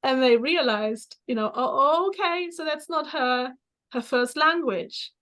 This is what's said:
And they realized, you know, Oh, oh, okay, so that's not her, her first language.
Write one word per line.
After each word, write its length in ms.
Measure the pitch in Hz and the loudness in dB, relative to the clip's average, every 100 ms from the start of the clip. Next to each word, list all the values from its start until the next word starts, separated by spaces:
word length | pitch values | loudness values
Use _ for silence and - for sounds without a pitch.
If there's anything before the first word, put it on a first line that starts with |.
And 180 | 277 262 | 0 2
they 160 | 254 233 | 4 4
realized, 800 | 254 339 254 208 214 220 - - - | 4 0 2 0 -2 -4 -10 -20 -6
you 80 | |
know, 160 | 240 214 | -2 -2
Oh, 160 | - 254 - | -2 -2 2
oh, 280 | 277 320 381 | 4 4 2
okay, 400 | 381 381 349 349 | 0 -2 -2 -6
so 140 | 339 | -6
that's 240 | 311 302 302 | -6 -6 -4
not 180 | 330 302 | -4 -4
her, 440 | 320 254 247 254 254 _ _ _ | -2 0 0 -2 -8 _ _ _
her 80 | 254 | -8
first 340 | 233 247 247 302 | -2 0 0 2
language. 760 | 311 339 277 190 196 - - _ | 2 2 -2 -4 -6 -12 -14 _